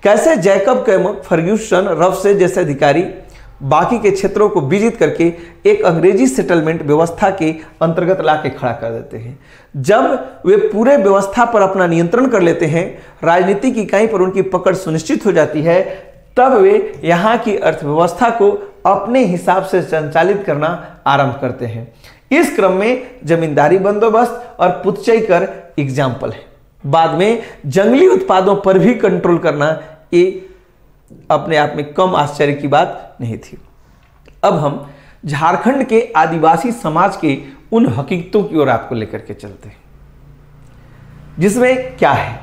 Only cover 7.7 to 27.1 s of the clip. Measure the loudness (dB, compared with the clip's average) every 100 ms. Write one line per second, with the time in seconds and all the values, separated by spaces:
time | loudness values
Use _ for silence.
7.7 | -4 -2 0 0 0 0 0 -2 -6 -6
8.7 | -6 -8 -10 -12 -14 -14 -18 -20 -20 _
9.7 | -10 2 2 2 -2 -6 -6 2 2 2
10.7 | 0 4 4 4 2 0 0 0 2 2
11.7 | 2 0 2 0 0 0 2 2 0 0
12.7 | -2 -4 -10 -20 -6 0 2 2 0 -2
13.7 | -2 -2 0 0 0 0 0 -2 0 0
14.7 | -2 -2 -6 -2 -2 0 2 0 0 0
15.7 | 0 0 -8 -16 -20 _ 2 4 6 4
16.7 | 4 0 -6 0 0 2 0 -2 -2 -2
17.7 | -2 -4 0 0 0 -2 2 0 0 -8
18.7 | -4 -2 0 0 0 0 -2 0 -2 0
19.7 | -2 -2 -4 -2 0 0 0 -2 -2 -2
20.7 | -4 -10 -8 -2 0 0 -2 -6 -6 -8
21.7 | -10 -14 _ -20 -20 _ 0 0 0 0
22.7 | 0 -2 -2 -6 -14 -2 0 0 2 2
23.7 | 2 2 0 2 2 0 -4 -16 -2 -2
24.7 | 0 -4 -4 0 0 2 0 0 -8 -12
25.7 | -6 -4 -2 -4 -4 -8 -10 -16 -20 _
26.7 | _ -2 0 2